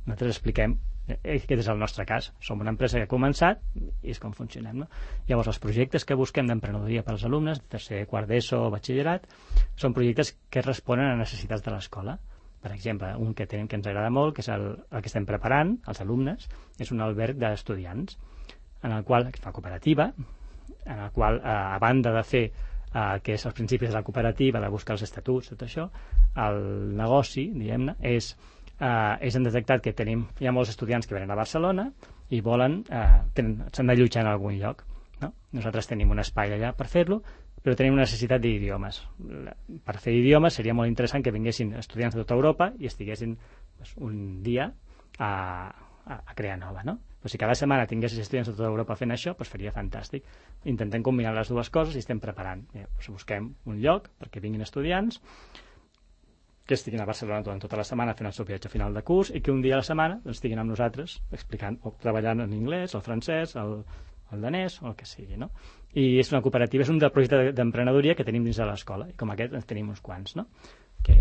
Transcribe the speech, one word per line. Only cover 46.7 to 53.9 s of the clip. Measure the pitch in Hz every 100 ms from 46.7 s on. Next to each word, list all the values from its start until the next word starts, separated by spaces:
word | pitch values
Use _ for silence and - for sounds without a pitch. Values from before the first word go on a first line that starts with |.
| 95
no? | 113 220 - -
Però | 110
si | -
cada | 110 120
setmana | 139 135 113
tinguessis | 113 117 113
estudiants | 104 127 120
de | 107
tota | 113
Europa | 110 110 107
fent | 120 120
això, | 175
pues, | - -
faria | - 104
fantàstic. | 107 101 113 - - - - - - 147
Intentem | 120 107 117
combinar | 113 127 113
les | 110 110
dues | 120 117
coses | 165 160 143
i |
estem | 113 113
preparant. | - 98 92 92 113
Eh, | 104 101 -
pues, | -
busquem | 95 - 101 113 139
un | - 104
lloc | 131